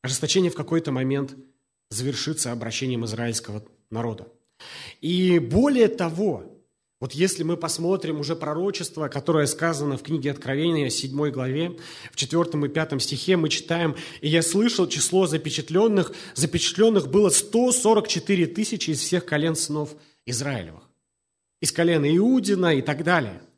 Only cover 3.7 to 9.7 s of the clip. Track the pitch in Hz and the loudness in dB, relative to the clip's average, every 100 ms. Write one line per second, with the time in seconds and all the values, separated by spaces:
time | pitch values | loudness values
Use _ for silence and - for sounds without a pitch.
3.7 | _ _ 110 117 110 - _ _ _ - | _ _ -6 -4 -6 -12 _ _ _ -20
4.7 | - - - 151 180 185 175 120 165 285 | -18 -18 -10 -2 2 4 4 4 4 4
5.7 | 262 220 - 175 165 208 120 - - _ | 6 4 4 -4 -2 -2 -2 -8 -20 _
6.7 | _ _ _ 123 135 180 180 160 170 165 | _ _ _ -10 0 0 0 -2 -2 -4
7.7 | - 165 190 156 151 143 165 156 151 190 | -2 -2 -2 -2 -6 -4 -4 -4 -2 -2
8.7 | 196 170 - 147 143 151 156 - - 170 | -4 -8 -6 -4 -4 2 2 2 0 -2